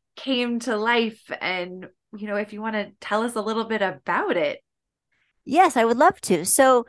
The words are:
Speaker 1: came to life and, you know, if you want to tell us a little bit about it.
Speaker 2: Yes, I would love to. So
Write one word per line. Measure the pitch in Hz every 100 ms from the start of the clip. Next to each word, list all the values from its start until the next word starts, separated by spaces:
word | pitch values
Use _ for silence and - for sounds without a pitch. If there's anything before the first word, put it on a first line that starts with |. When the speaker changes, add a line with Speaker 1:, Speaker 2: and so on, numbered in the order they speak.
| _ -
Speaker 1:
came | - 254 240 240
to | 240 214
life | 226 240 226 220 - -
and, | 160 185 180 185 185 _ _ 208
you | 214
know, | 202
if | 208
you | 208
want | 220 214
to | 202 _
tell | - 208
us | 233 233
a |
little | 208 220 226
bit | 220
about | 190 185 - 180 392 175
it. | 147 - _ _ _ _ _ _ _ _ -
Speaker 2:
Yes, | 320 370 262
I | 226
would | 233
love | 320 -
to. | - 180
So | 185 - 262 254